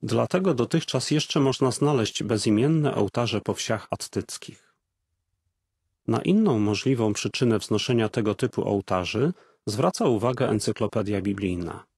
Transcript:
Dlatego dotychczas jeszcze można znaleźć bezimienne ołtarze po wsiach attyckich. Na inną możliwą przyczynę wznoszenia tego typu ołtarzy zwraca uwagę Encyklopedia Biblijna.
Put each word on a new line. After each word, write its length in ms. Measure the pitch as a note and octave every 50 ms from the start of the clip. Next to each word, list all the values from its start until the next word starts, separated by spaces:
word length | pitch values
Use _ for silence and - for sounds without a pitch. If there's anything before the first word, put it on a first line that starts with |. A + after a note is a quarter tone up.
| -
Dlatego 500 | A2+ G#2+ A#2 A#2+ - - F#3 F#3 F#3+ D#3
dotychczas 580 | A#2+ A#2+ A2 - - - - - C3 B2 -
jeszcze 280 | D3 D3+ - - - D#3+
można 320 | C#3+ C3+ C3 - C#3 C3
znaleźć 520 | A#2 - C#3+ C#3+ D3+ C3 A2 G2+ - - -
bezimienne 720 | G#2 A#2 G#2 - A2+ G#2+ G#2 A#2+ D3 D#3+ D#3+ D3 C#3+ -
ołtarze 460 | - G#2 F#2+ _ - A#2+ A#2+ A2+ G#2
po 120 | - - G2+
wsiach 340 | - - - A#2 G#2+ - -
attyckich. 840 | - - - - - G#2 - - - - - - - - _ _ _ _ _ _ _ _ _ _ _ _ _ _ _ _ _ _ _ _ _ _ _ _ _ _ _ _ _ -
Na 140 | A2+ A2+
inną 380 | - - F#3 G#3+ A3 G3+ C3 A2
możliwą 540 | G#2 G#2 G#2+ G2 - C3 C3+ A#2 A#2 A2 G#2
przyczynę 460 | - - A2+ - - C3+ B2 A2+ G#2
wznoszenia 500 | - - A2 G#2 - - B2+ A#2 A2 G#2+
tego 260 | - - G#2+ G#2+ G2+
typu 320 | - - B2 - - - -
ołtarzy 680 | G#2 G2+ F#2+ - G2 F#2 F2+ F2 - A2 B2 D#3+ F3+ _ - _ _ _ _
zwraca 400 | - G#2 G#2+ C3+ F3+ F#3 - A#3
uwagę 440 | E3 A#2+ G#2+ G2+ A#2+ B2+ A#2+ C3 A#2
Encyklopedia 720 | G#2 G#2+ - - G#2+ - A#2 G2+ - A2+ G2+ G2 G#2 G2
Biblijna. 640 | F#2 G2+ G2+ F#2+ G2+ F#2+ F2+ F2 F2 E2 - - - _ _